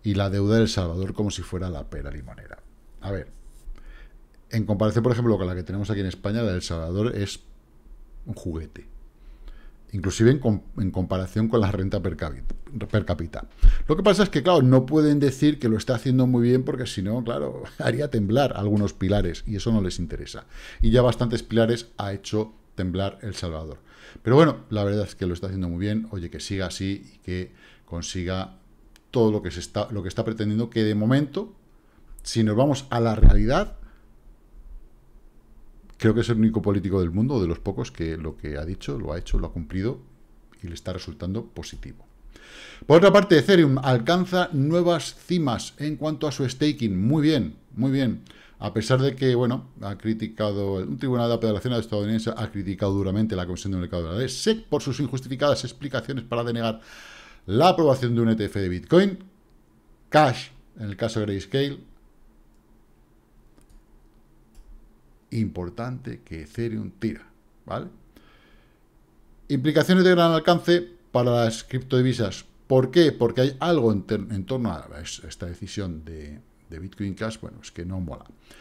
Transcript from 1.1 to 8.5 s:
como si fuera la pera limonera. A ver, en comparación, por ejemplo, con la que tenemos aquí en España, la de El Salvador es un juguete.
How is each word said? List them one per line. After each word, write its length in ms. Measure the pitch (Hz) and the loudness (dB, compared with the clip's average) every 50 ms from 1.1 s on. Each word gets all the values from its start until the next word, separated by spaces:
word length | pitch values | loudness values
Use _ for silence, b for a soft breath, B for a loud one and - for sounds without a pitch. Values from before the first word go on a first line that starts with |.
| - | -4
como 160 | - 104 101 | -4 -4 -4
si 140 | - - 85 | -4 -6 -10
fuera 260 | - - 90 92 92 | -8 -8 -6 -6 -6
la 200 | 80 71 67 - | -8 -8 -10 -10
pera 200 | - 73 69 69 | -10 -10 -10 -10
limonera. 480 | 71 76 65 - - - - - - - - - - _ _ - - - | -10 -12 -14 -16 -18 -20 -20 -20 -20 -20 -20 -20 -20 _ _ -20 -20 -12
A 100 | - 98 | -8 -8
ver, 160 | 101 87 69 - - - - - - - - - - b b b b b b b b - - _ _ - _ _ | -6 -6 -8 -12 -18 -20 -20 -20 -20 -18 -16 -14 -14 b b b b b b b b -20 -20 _ _ -20 _ _
en 160 | - 113 101 | -4 -4 -2
comparación, 380 | 95 104 92 110 107 92 117 113 | -2 0 0 0 0 2 2 0
por 80 | 127 | 0
ejemplo, 260 | 120 110 120 117 107 | 0 2 2 2 2
con 80 | 92 95 | 2 0
la 60 | 90 90 | -4 -4
que 100 | 90 87 | -6 -8
tenemos 280 | - 92 101 101 104 | -8 -6 -6 -4 -4
aquí 80 | 110 98 | -2 -2
en 80 | 98 | -2
España, 340 | 92 85 - - 98 107 117 | -4 -6 -6 -6 -4 -2 -2
la 100 | 117 101 | -2 -2
de 60 | 90 | -2
El 40 | 90 - | -4 -4
Salvador 520 | - 85 82 80 82 87 101 107 123 - | -6 -6 -6 -6 -4 -2 -2 -2 -2 -2
es 260 | - 101 - - - - - - - _ _ - - _ - - - - - - - - | -4 -6 -6 -8 -14 -18 -20 -20 -20 _ _ -20 -20 _ -20 -20 -20 -20 -20 -20 -18 -14
un 80 | - - | -12 -14
juguete. 520 | - - 92 | -10 -8 -8